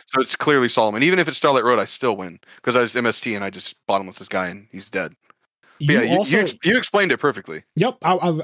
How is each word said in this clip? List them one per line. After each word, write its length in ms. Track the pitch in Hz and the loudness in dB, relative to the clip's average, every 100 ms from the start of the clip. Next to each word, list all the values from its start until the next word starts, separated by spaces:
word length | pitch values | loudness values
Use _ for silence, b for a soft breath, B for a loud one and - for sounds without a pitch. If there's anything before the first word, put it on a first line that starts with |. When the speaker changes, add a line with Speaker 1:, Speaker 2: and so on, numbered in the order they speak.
| B | B
Speaker 1:
So 160 | 135 | -2
it's 140 | 123 - | -2 -2
clearly 340 | - 143 123 | 2 2 2
Solemn. 240 | - 110 | 2 0
And 100 | 107 | 2
even 140 | 151 185 | 2 2
if 100 | 156 | 0
it's 100 | 135 | 0
Starlight 260 | 151 131 | 2 4
Road, 160 | 117 117 | 4 2
I 60 | 98 | 0
still 300 | - 127 98 | -2 -2 -4
win 240 | 92 85 _ B | -6 -14 _ B
'cause 140 | - 123 | 0 2
I 80 | |
just 120 | 117 123 | 2 0
M 120 | 120 | 0
S 120 | - | -2
T 140 | 123 | -4
and 100 | 104 | -4
I 60 | 98 | -6
just 260 | 92 - - - | -8 -12 -10 -2
bottomless 300 | 98 95 - | -2 -2 -12
this 80 | 95 | -8
guy 220 | 98 90 | -4 -4
and 180 | 98 110 | -8 -16
he's 160 | 95 - | -16 -8
dead. 280 | 95 80 - _ _ _ _ _ b | -6 -6 -10 _ _ _ _ _ b
But 100 | 147 | 0
Speaker 2:
You 40 | |
Speaker 1:
yeah, 80 | 147 | 2
you, 160 | - - | 2 2
Speaker 2:
also 200 | 285 247 | 2 0
Speaker 1:
you 60 | |
ex-, 120 | 190 - | 0 -2
you 140 | 165 240 | 0 0
explained 340 | - 202 185 | 0 0 0
it 60 | 120 | 0
perfectly. 460 | 147 107 87 80 - - | -2 -2 -8 -14 -8 -2
Speaker 2:
Yep. 200 | 226 - | -2 0
I, 100 | 160 | 0
I, 260 | 185 175 156 | 0 0 -2